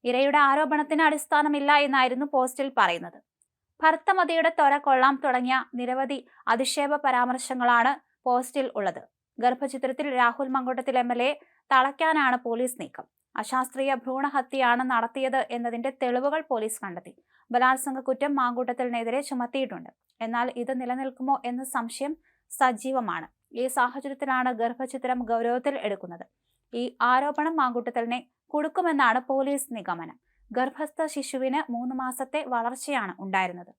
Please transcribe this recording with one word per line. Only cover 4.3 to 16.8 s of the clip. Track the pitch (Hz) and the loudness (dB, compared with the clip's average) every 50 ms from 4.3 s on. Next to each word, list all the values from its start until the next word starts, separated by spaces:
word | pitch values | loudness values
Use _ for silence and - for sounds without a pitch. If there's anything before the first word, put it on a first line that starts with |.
| 330 330 320 330 | 2 4 2 2
ത്വര | 330 330 294 277 285 | 4 6 6 6 6
കൊള്ളാം | 285 285 285 262 254 262 269 277 269 - | 4 4 4 6 6 6 6 4 2 0
തുടങ്ങിയ | 277 247 247 247 247 262 262 254 _ - | 0 0 0 0 0 0 0 -2 _ -8
നിരവധി | 240 247 240 254 262 269 247 277 269 - _ _ _ _ - | -6 -4 -2 -2 -2 -2 -2 -4 -8 -8 _ _ _ _ 0
അധിക്ഷേപ | 208 233 262 - - 294 285 285 294 | 0 2 0 -2 0 -2 0 0 0
പരാമർശങ്ങളാണ് | 294 294 277 254 247 247 247 254 254 - - 262 254 240 247 240 233 233 262 277 277 _ _ _ _ _ | 0 2 2 2 2 2 0 0 -4 -4 -6 -4 0 2 4 4 6 4 4 0 -2 _ _ _ _ _
പോസ്റ്റിൽ | 254 247 247 254 254 - 285 262 - - | 0 0 0 0 -2 -4 -4 -4 -2 -4
ഉള്ളത്. | - 196 185 170 - - _ _ _ _ _ _ - | -2 -2 -2 -4 -6 -16 _ _ _ _ _ _ 0
ഗർഭചിത്രത്തിൽ | 226 247 254 262 285 254 - 262 277 269 262 262 285 285 254 | 0 0 0 0 -6 -6 -4 -4 -4 -4 -4 -4 -4 -2 2
രാഹുൽ | 254 240 233 240 240 277 262 | 2 2 2 2 0 -4 -2
മങ്കൂട്ടത്തിൽ | 262 269 254 247 254 254 247 - 247 254 | -2 -2 -2 -2 -4 -4 -4 0 0 0
എം | 247 240 | 0 0
എൽ | 240 240 | 0 0
എ | 247 269 294 - - _ _ _ _ _ | 0 0 -2 -4 -12 _ _ _ _ _
തളയ്ക്കാനാണ് | 277 262 262 277 277 - 330 320 320 302 277 254 247 | 4 4 4 2 0 0 0 2 2 4 2 2 2
പോലീസ് | 247 254 240 233 233 247 247 247 - | 0 -2 -4 -2 -2 -2 -4 -4 -8
നീക്കം. | - - - - - _ _ _ _ _ _ | -12 -12 -12 -18 -18 _ _ _ _ _ _
അശാസ്ത്രീയ | - 214 - 262 254 254 254 - 262 269 277 269 | -10 -6 -2 -2 -2 -2 -2 -4 -4 0 0 -2
ഭ്രൂണഹത്യയാണ് | 247 262 262 254 269 277 285 269 277 254 _ - 269 254 240 240 240 | -2 -2 -6 -4 -2 -2 0 0 -2 -2 _ -2 2 4 4 4 2
നടത്തിയത് | 262 254 254 233 226 233 _ 269 262 262 247 269 240 - | 2 0 0 0 0 -2 _ -4 -2 0 0 0 -2 -2
എന്നതിന്റെ | 240 240 233 240 226 240 233 269 262 _ | -4 -4 -4 -4 -4 -4 -6 -6 -4 _
തെളിവുകൾ | 262 247 240 254 262 285 302 320 311 _ | -2 0 0 0 0 0 -2 -2 -2 _
പോലീസ് | 262 220 214 220 220 - | -2 -2 -2 -4 -6 -8